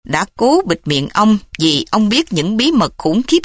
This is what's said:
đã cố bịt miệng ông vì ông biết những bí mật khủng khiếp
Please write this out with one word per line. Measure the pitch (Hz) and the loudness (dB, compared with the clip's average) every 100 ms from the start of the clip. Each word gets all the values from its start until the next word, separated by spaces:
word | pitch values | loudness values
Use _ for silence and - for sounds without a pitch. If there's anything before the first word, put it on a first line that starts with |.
đã | - 151 - - | -6 -4 -4 -2
cố | 240 339 370 | 2 2 2
bịt | 165 151 | -4 -2
miệng | 143 143 | -2 -2
ông | 185 220 208 - - | 0 2 2 -2 -2
vì | 160 143 - | 0 0 -2
ông | - 208 | -2 0
biết | 262 320 | 0 0
những | 165 170 220 | -2 -2 -2
bí | 285 | 0
mật | 277 170 - | 0 0 -2
khủng | 160 202 | -2 -2
khiếp | 254 330 | 0 0